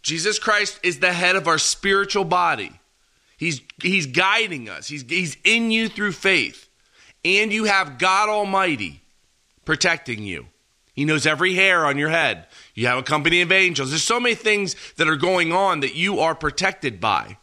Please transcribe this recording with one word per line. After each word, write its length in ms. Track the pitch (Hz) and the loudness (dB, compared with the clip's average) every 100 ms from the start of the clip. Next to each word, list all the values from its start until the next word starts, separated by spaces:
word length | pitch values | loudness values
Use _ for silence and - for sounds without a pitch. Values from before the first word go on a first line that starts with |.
Jesus 380 | - 160 185 208 | -6 -2 -2 -2
Christ 400 | - 208 202 - | 0 0 0 -2
is 180 | 180 143 | -4 0
the 120 | 185 | 0
head 240 | 175 180 190 | 2 2 2
of 120 | 165 | 2
our 100 | 156 | 0
spiritual 680 | - - 196 196 202 208 | 0 0 0 0 0 -2
body. 480 | 175 180 170 131 92 - _ _ _ _ _ _ | 2 2 2 -2 -6 -14 _ _ _ _ _ _
He's, 220 | 165 139 _ - | -4 -4 _ -4
he's 240 | 180 196 143 | 0 0 0
guiding 640 | 131 190 220 220 156 110 | 0 2 2 -2 -6 -10
us. 180 | 82 - | -12 -12
He's, 140 | 147 | -14
he's 340 | 120 170 175 - | -6 -4 -4 0
in 280 | 196 226 226 | 2 2 2
you 180 | 226 220 | 0 -2
through 220 | - 208 | -2 -4
faith. 580 | - 196 180 87 - - _ _ _ - _ 170 | 0 0 2 0 -6 -20 _ _ _ -20 _ 0
And 260 | 196 214 | 2 2
you 120 | 214 | 0
have 340 | 214 196 170 127 | 2 2 0 -2
God 320 | 185 190 214 | 0 2 2
Almighty 720 | 214 202 190 185 127 92 71 _ _ _ _ _ _ - | 0 0 0 0 -2 -6 -12 _ _ _ _ _ _ -4
protecting 560 | 156 180 165 - 110 | 0 0 0 -4 -8
you. 240 | 104 82 58 _ _ _ _ | -8 -10 -12 _ _ _ _
He 120 | - 147 | -4 0
knows 200 | 156 147 | 2 0
every 300 | 151 185 180 | 0 0 2
hair 280 | 190 180 151 | 4 4 2
on 100 | 139 | 0
your 120 | 151 | 0
head. 360 | 165 143 90 - - - - | 0 0 -2 -10 -20 -20 -4
You 100 | 120 | 0
have 140 | 127 | 0
a 40 | |
company 380 | 127 151 151 175 | 0 0 2 2
of 100 | 175 | 4
angels. 380 | 190 185 160 135 | 4 2 0 -4
There's 140 | 156 | -2
so 160 | - 240 | 0 0
many 160 | 240 226 | 0 0
things 400 | 220 208 190 - - - | 0 0 -2 -6 -14 0
that 100 | 160 | 0
are 80 | 156 | 2
going 360 | 170 185 165 | 2 2 2
on 280 | 175 196 165 | 2 2 0
that 160 | 135 151 | -2 -2
you 240 | 185 185 | -2 0
are 160 | 160 156 | 0 0
protected 640 | 151 - 190 190 143 98 | -4 -2 -4 -2 -8 -2
by. 380 | 110 87 53 98 | 0 0 -2 -18